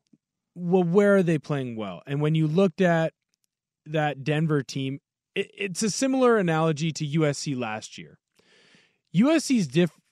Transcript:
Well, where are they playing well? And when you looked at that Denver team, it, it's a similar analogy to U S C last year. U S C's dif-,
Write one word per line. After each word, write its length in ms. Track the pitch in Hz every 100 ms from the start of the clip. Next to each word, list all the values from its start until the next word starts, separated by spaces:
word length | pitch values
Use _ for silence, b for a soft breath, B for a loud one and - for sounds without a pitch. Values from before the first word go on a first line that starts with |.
| _ _ _ _ _
Well, 300 | - 175 185
where 320 | 175 180 202 196
are 60 |
they 160 | 170 160
playing 380 | - 143 127 113
well? 260 | 104 87 -
And 140 | 143
when 140 | 151
you 120 | 160 156
looked 340 | 156 196 -
at 320 | 185 165 160 - _ _ _ _ _ _ -
that 360 | 156 151 139
Denver 400 | 131 151 165 151
team, 380 | 131 - 135 139 _ _ _
it, 160 | - 196 -
it's 260 | 202 170
a 80 | 220
similar 480 | - 269 262 254 226
analogy 540 | 180 160 160 151 165
to 120 | 139
U 220 | 151 151 156
S 120 | 139
C 180 | - 127
last 420 | 117 110 - -
year. 200 | 80 - _ _ b b b b b b b
U 180 | 160 254
S 160 | 320 -
C's 200 | 247 165
dif-, 320 | 135 180 _ _